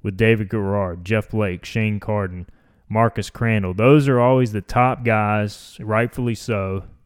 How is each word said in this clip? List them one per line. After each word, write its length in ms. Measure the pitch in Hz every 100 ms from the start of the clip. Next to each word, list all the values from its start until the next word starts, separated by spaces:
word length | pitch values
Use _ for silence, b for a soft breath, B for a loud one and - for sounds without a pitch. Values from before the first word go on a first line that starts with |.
with 140 | 107 95
David 320 | 110 113 101
Garrard, 560 | 110 98 101 95 87 87
Jeff 240 | 110 -
Blake, 340 | 110 101 90
Shane 380 | - 113 107 104
Carden, 460 | - 107 95 90 85 b b b _
Marcus 400 | 110 113 - 101
Crandall. 440 | - 117 110 95
Those 360 | 92 117 151 139
are 100 | 123
always 320 | 123 131 123
the 100 | 107
top 440 | - 123 127 127 117
guys, 720 | 107 104 107 104 - - -
rightfully 560 | 107 110 120 - 120 110
so 480 | - 107 95 95 - -